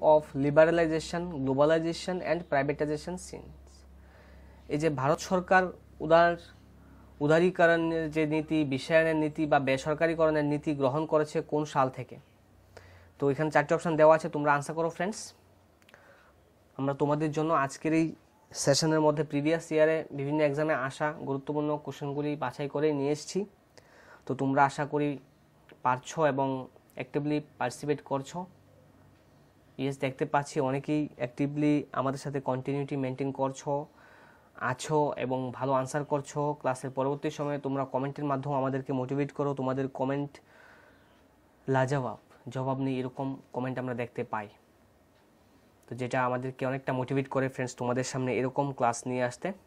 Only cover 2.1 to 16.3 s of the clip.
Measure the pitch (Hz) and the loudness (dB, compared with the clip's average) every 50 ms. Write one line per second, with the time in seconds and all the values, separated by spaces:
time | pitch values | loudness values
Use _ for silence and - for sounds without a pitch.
2.1 | 180 175 - - 160 175 175 - 147 139 139 147 147 - 151 147 151 151 - 170 | -6 -4 -2 -2 -2 -4 -2 -2 0 0 0 0 -2 -2 -2 -2 -4 -4 -6 -8
3.1 | 180 180 - - - - - - - - - - - - - - - - - - | -10 -10 -12 -14 -16 -16 -16 -18 -20 -20 -20 -20 -20 -20 -20 -20 -20 -20 -20 -20
4.1 | - - - - - - - - - - - - 147 147 156 160 147 127 131 143 | -20 -20 -20 -20 -20 -20 -20 -20 -20 -20 -8 -6 -2 0 0 0 0 0 2 2
5.1 | 170 - - - 190 180 175 - 190 185 185 180 - - - - - - - 156 | 2 0 0 -2 -2 0 2 4 4 4 4 2 -4 -12 -20 -18 -12 -4 2 6
6.1 | 160 170 170 170 170 170 - - - - - - - - - - - - - - | 6 8 8 6 2 0 -6 -16 -20 -20 -20 -20 -20 -20 -20 -20 -20 -20 -20 -16
7.1 | - - 147 147 160 170 180 185 180 - 170 165 170 165 160 165 165 165 160 151 | -6 0 2 4 6 6 6 4 4 6 6 6 6 4 2 0 0 -2 -2 -2
8.1 | 147 156 156 147 156 156 151 - 160 156 151 131 135 131 - - 165 160 160 160 | 0 0 0 2 0 0 0 0 0 0 0 0 -2 -4 0 4 4 4 6 4
9.1 | 160 156 156 151 151 160 156 147 151 143 135 131 135 131 - 156 151 147 165 165 | 2 2 0 0 -2 -2 0 2 2 2 4 2 0 0 0 -2 0 2 2 2
10.1 | 160 165 160 156 156 151 147 147 147 147 - 160 147 139 135 127 135 156 160 151 | 2 4 4 4 4 2 2 2 0 0 -2 -2 -2 0 0 0 2 0 0 2
11.1 | 160 151 151 151 - 160 151 - 151 151 151 147 - 147 135 131 - - 120 - | 2 2 2 0 -2 -4 -4 -2 -2 -2 -2 0 0 0 0 0 0 -6 -12 -14
12.1 | - - - _ _ _ _ _ _ - - _ - - - - - - - - | -16 -20 -20 _ _ _ _ _ _ -20 -20 _ -20 -20 -20 -20 -20 -20 -20 -20
13.1 | _ - 143 139 135 151 156 156 - 147 147 147 170 156 - 175 156 151 156 156 | _ 0 0 0 2 2 0 2 2 2 4 2 0 0 0 2 4 8 8 10
14.1 | 160 156 - 156 - 147 147 147 143 143 139 - 156 165 165 165 156 - 175 202 | 8 8 4 -2 -4 0 2 2 2 2 0 -4 -4 -2 -2 -2 -2 -2 -4 -4
15.1 | 220 - - - - _ _ _ _ _ _ _ _ _ _ _ - - - - | -4 -8 -12 -16 -18 _ _ _ _ _ _ _ _ _ _ _ -20 -20 -20 -20
16.1 | - - _ _ | -20 -20 _ _